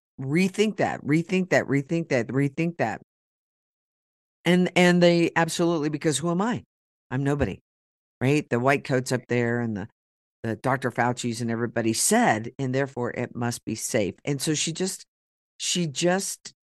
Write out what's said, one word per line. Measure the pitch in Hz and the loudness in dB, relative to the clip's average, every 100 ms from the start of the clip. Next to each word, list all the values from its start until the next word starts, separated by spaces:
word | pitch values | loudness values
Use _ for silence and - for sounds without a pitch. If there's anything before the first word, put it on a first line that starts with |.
| _ - | _ -12
rethink | 135 160 190 185 214 - | -2 2 2 2 0 0
that, | 117 - | -2 -2
rethink | - 156 165 185 185 | 0 0 2 -2 2
that, | 139 98 | 2 2
rethink | 139 139 170 160 | 0 0 -4 0
that, | 135 110 | 0 0
rethink | 127 139 135 165 170 | 0 0 0 -4 -2
that." | 131 - - _ _ _ _ _ _ _ _ _ _ _ _ _ | -4 -4 -14 _ _ _ _ _ _ _ _ _ _ _ _ _
And, | 165 180 180 - | 2 4 4 6
and | 180 175 | 6 8
they | 175 170 165 | 6 6 2
absolutely, | - 165 - 170 170 147 | 2 0 0 0 0 -2
because | 147 165 135 | -2 -2 -2
who | 170 | -2
am | 175 | 0
I? | 220 170 - _ _ _ _ | -2 -4 -8 _ _ _ _
I'm | 127 | -4
nobody, | 139 147 117 - _ _ _ _ _ _ | -2 0 -2 -4 _ _ _ _ _ _
right? | 127 151 - | 0 0 0
The | 120 | 0
white | 127 143 | 2 0
coats | - 131 131 | 0 -2 0
up | 127 - | -4 -2
there | 123 117 120 | -2 0 -2
and | 117 104 | -4 -6
the, | 101 _ _ _ _ _ | -8 _ _ _ _ _
the | 113 107 | -8 -4
Doctor | 131 131 127 | -2 -2 -2
Fauci's | 120 120 120 123 113 | 0 0 0 -6 -6
and | 117 | -4
everybody | 113 117 120 113 | -4 -4 -2 -2
said, | 113 - 220 214 107 117 - | 0 2 2 2 0 -4 -6
and | 135 | -4
therefore | 131 139 131 120 | -2 -4 -4 -6
it | - 117 | -4 -8
must | 117 120 120 | -4 -4 -4
be | - | -8
safe. | 110 - 123 95 - | -8 -2 -2 -2 -4
And | - 143 | -6 -4
so | 165 | -2
she | 151 - | -2 -4
just, | 156 185 - - _ _ _ _ _ | -4 -6 -6 -16 _ _ _ _ _
she | - 180 165 | -4 -2 -2
just | 131 170 185 196 - - _ | 0 0 0 -2 -10 -16 _